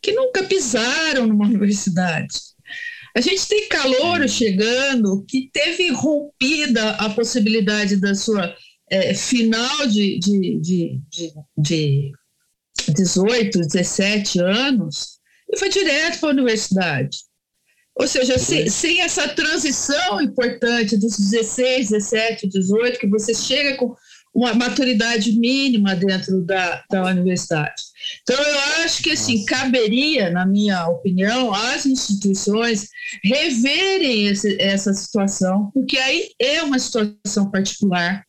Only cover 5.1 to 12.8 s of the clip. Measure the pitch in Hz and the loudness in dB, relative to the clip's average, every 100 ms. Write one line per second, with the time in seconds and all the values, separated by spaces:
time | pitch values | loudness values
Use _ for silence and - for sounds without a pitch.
5.1 | 196 196 262 262 285 311 349 349 254 285 | 0 -2 -6 -4 -4 -2 0 0 0 0
6.1 | 294 294 _ 254 302 294 233 214 214 214 | 0 -2 _ 0 0 0 0 0 -2 -2
7.1 | 202 233 254 208 220 202 208 202 196 196 | -2 -2 0 2 2 2 0 0 0 0
8.1 | 196 - 208 175 - - _ _ 190 185 | 0 0 -2 -2 -8 -20 _ _ 0 0
9.1 | 196 - 247 226 226 247 294 277 208 202 | -2 0 0 2 0 -2 -2 0 2 2
10.1 | - 190 202 180 156 160 180 165 131 - | 2 2 2 0 -2 -2 0 -2 -6 -10
11.1 | - 165 151 147 - 147 165 151 139 143 | -12 -12 -12 -12 -4 0 0 2 0 -2
12.1 | - _ _ _ _ _ - | -8 _ _ _ _ _ -8